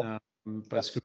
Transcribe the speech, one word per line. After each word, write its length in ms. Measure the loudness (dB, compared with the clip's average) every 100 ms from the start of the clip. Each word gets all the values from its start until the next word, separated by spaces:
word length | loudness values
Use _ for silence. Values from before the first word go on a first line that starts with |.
Euh, 140 | 6 2 -6 _ -6 -6 0
parce 220 | 2 2
que, 80 | 0